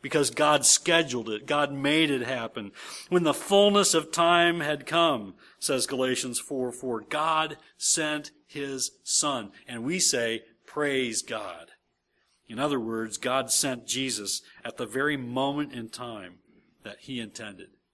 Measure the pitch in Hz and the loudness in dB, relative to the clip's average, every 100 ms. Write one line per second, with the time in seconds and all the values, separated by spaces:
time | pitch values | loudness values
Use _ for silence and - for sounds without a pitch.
0 | 143 156 131 - 151 147 123 - - 165 | 2 2 2 4 4 6 6 4 6 4
1 | 165 123 113 107 - 147 143 139 139 156 | 4 -2 -4 -6 0 0 0 0 2 4
2 | 156 135 120 127 113 - 101 - - - | 4 2 -2 -4 -6 -8 -10 -12 -14 -14
3 | - 180 165 143 - 196 202 202 185 165 | 0 2 4 0 4 6 8 6 4 4
4 | 160 - 170 175 170 170 147 147 131 160 | 0 2 4 6 6 2 -2 -4 -2 2
5 | 170 131 101 - - _ - 135 - 131 | 2 2 -4 -14 -20 _ -2 0 0 0
6 | 131 127 131 117 - 139 127 120 131 113 | 0 0 -2 -6 -6 -4 -4 -4 -6 -6
7 | 104 151 160 156 160 147 _ _ - - | -4 -4 0 0 0 -6 _ _ 0 0
8 | 156 151 147 _ _ 147 139 135 - _ | 0 -4 -8 _ _ -10 -8 -4 -6 _
9 | - - 151 131 104 - - 120 120 180 | -4 0 0 -2 -6 -14 -14 -8 -4 0
10 | - 127 117 113 - _ - - 147 135 | 2 2 0 -2 -8 _ -12 -4 -2 0
11 | 123 107 - 110 101 85 85 _ _ _ | -2 -4 -6 -8 -10 -14 -18 _ _ _
12 | _ _ _ _ _ 117 147 139 113 113 | _ _ _ _ _ -4 -2 -2 -2 -4
13 | 110 - 127 131 120 - 147 123 120 127 | -4 -4 -2 -2 0 0 0 -4 -6 -4
14 | 135 107 101 - - - 120 - 117 117 | -4 -4 -4 -8 -8 -16 -14 -10 -6 -2
15 | 143 143 120 127 139 143 147 127 113 - | -2 -2 -4 -2 -2 -2 -6 -8 -12 -12
16 | 120 110 90 92 _ _ _ _ 107 101 | -12 -12 -16 -20 _ _ _ _ -18 -18
17 | - 127 113 - 107 95 92 _ _ | -10 -8 -8 -10 -14 -16 -20 _ _